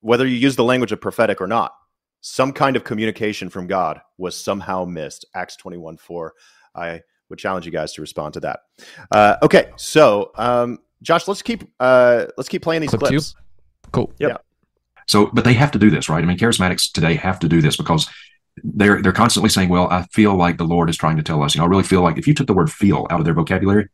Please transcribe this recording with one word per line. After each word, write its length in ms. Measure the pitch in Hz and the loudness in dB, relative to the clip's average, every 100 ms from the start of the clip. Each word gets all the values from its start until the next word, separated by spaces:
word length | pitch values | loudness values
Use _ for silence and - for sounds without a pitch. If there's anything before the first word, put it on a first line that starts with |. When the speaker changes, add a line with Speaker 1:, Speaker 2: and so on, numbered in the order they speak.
Speaker 1:
Whether 220 | 110 120 | 0 0
you 120 | 131 123 | 2 0
use 180 | 135 | 0
the 80 | 131 | 2
language 300 | 120 127 117 | 0 0 -2
of 80 | 104 | -4
prophetic 400 | 101 - 110 98 | -6 -2 0 0
or 80 | 92 | -2
not, 240 | 113 78 - _ _ _ _ | -2 -4 -8 _ _ _ _
some 320 | - - 135 | -16 -4 -4
kind 240 | 135 139 127 | 0 0 0
of 80 | |
communication 640 | - 107 110 - 107 104 92 | -4 -4 -4 -4 -6 -6 -10
from 180 | 95 90 | -12 -6
God 340 | 95 82 76 _ _ | -4 -4 -6 _ _
was 180 | 90 - | -10 -8
somehow 480 | - 101 90 95 | -8 -8 -6 -8
missed. 400 | 90 85 73 - - | -6 -10 -12 -14 -16
Acts 220 | 92 90 - | -14 -14 -16
twenty-one 400 | 95 87 80 80 | -18 -16 -18 -20
four. 380 | _ 85 80 _ _ _ _ - | _ -14 -14 _ _ _ _ -12
I 240 | 85 82 _ _ _ | -12 -12 _ _ _
would 80 | 87 | -10
challenge 260 | 101 92 | -6 -6
you 80 | 82 | -6
guys 200 | 80 78 | -8 -8
to 80 | - | -10
respond 320 | 76 - 76 | -14 -12 -10
to 60 | 80 | -10
that. 200 | 76 - _ _ - - - | -10 -10 _ _ -20 -20 0
Uh, 260 | 104 104 - | 4 4 4
okay, 280 | 160 - - - | 4 2 2 -10
so, 540 | - 156 143 104 - | -2 4 6 4 -2
um, 440 | - 117 120 120 120 _ _ | -4 -2 0 -2 -8 _ _
Josh, 260 | - 170 - | -2 -2 -2
let's 140 | 196 | -8
keep, 240 | - 226 - _ | -6 -8 -10 _
uh, 460 | 127 127 123 120 87 - | 4 6 6 4 0 -10
let's 140 | 127 | -8
keep 100 | 175 | -6
playing 220 | - 165 | -4 -4
these 80 | 147 | -2
Speaker 2:
Clip 100 | 110 | -2
two? 80 | 139 | 0
Speaker 1:
clips. 260 | 139 151 - - - _ _ - | -2 -4 -16 -20 -20 _ _ -6
Speaker 2:
Cool. 200 | - - - | -4 -4 -4
Speaker 3:
Yep. 120 | 131 | -6
Speaker 1:
Yeah. 60 | 117 _ _ _ _ _ _ - | -6 _ _ _ _ _ _ 0
Speaker 4:
So, 240 | 104 104 | 2 2
but 120 | 117 | 2
they 100 | 117 | 2
have 160 | 120 147 | 4 2
to 80 | 107 | 4
do 100 | 104 | 4
this, 220 | 85 - | 4 -2
right? 120 | 80 | -2
I 40 | 80 | 0
mean, 100 | 90 | 0
charismatics 560 | 113 110 92 90 - | 0 2 0 0 -4
today 220 | - 80 | 0 0
have 240 | 82 92 92 | 0 -2 -2
to 100 | 76 | 0
do 140 | 82 | 2
this 160 | 76 - | 2 -2
because 320 | 78 80 - - - _ _ - | -2 -2 -2 -10 -20 _ _ -14
they're, 380 | - 104 101 98 | -10 2 4 4
they're 120 | 95 | 2
constantly 360 | 95 117 107 104 | 2 2 4 2
saying, 220 | 101 90 | 2 2
"Well, 180 | 90 90 | 2 2
I 140 | 90 87 | 0 -2
feel 240 | - 104 95 | 2 4 4
like 220 | 87 80 | 2 0
the 60 | |
Lord 260 | 82 85 82 | -2 0 0
is 80 | 82 | 0
trying 180 | 80 80 | -2 -2
to 60 | |
tell 200 | 76 78 | -2 -2
us." 120 | 73 | 0
You 60 | 76 | 0
know, 40 | |
I 40 | 85 | 2
really 140 | 95 | 2
feel 200 | 87 95 | 2 2
like, 160 | 87 80 | 2 0
if 100 | - | 0
you 60 | |
took 120 | 147 - | 0 2
the 80 | |
word 160 | 92 80 | 0 0
"feel" 360 | - 101 73 - | 0 0 0 -2
out 80 | 85 | -2
of 60 | |
their 100 | 82 | 0
vocabulary 540 | 82 82 95 98 101 101 | -2 0 -2 2 0 -2